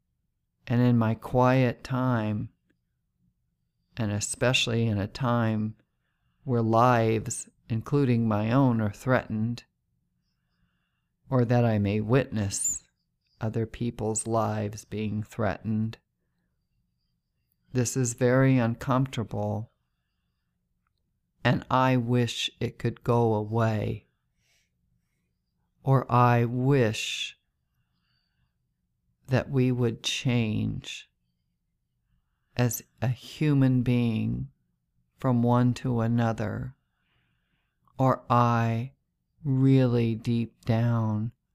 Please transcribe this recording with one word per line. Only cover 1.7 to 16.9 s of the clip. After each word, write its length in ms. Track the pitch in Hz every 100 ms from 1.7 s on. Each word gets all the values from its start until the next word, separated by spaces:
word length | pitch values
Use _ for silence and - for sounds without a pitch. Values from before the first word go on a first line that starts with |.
| -
time, 680 | - 127 127 117 107 107 113 _ _ _ _ _ _ _ _ _ _ _ _ _ _ -
and 160 | 107
especially 760 | 104 - - 123 127 - 113 113
in 120 | 104
a 80 | 98
time 680 | - 127 120 113 107 107 - _ _ _ _ _ _
where 180 | 139 120
lives, 840 | 113 113 123 120 113 113 113 - - _ -
including 580 | 113 - 143 131 117 113
my 240 | 104 107
own, 280 | 131 135 113
are 120 | 107
threatened, 720 | - 127 127 - 110 110 120 - _ _ _ _ _ _ _ _ _ _ _ _ _ _ _ -
or 140 | 131
that 200 | 113 120
I 140 | 117 110
may 220 | 101 107
witness 840 | 107 131 - 107 104 - - - - _ _ _ _ -
other 260 | 113 113 110
people's 600 | - 120 117 110 110 113
lives 600 | 113 107 107 104 104 -
being 360 | 107 107 107
threatened, 760 | 107 - 107 - 107 107 113 - _ _ _ _ _ _ _ _ _